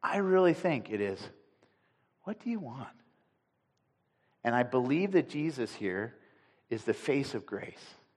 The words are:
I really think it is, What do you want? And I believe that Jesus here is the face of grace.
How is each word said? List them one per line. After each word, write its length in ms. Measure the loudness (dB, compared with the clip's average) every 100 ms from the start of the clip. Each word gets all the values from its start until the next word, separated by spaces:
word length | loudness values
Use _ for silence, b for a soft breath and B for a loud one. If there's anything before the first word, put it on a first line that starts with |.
I 160 | -2 0
really 360 | 4 6 6
think 360 | 4 2 0 -2
it 120 | -2
is, 180 | -2 -2 -10 -18 _ _ _ _ _ _ _ _
What 200 | -14 -10
do 60 | -6
you 100 | -6
want? 280 | -6 -12 -14 -16 _ _ _ _ _ _ _ _ _ _ _ _ _ _
And 120 | 0 2
I 80 |
believe 500 | 2 2 2 2 4
that 160 | 2 2
Jesus 440 | -2 -4 -2 -6
here 420 | -4 -4 -2 -4 -8 b b b b b
is 140 | -6
the 100 | -2
face 400 | -2 0 0 0
of 120 | -6 -8
grace. 380 | -10 -10 -16 -20 -20 _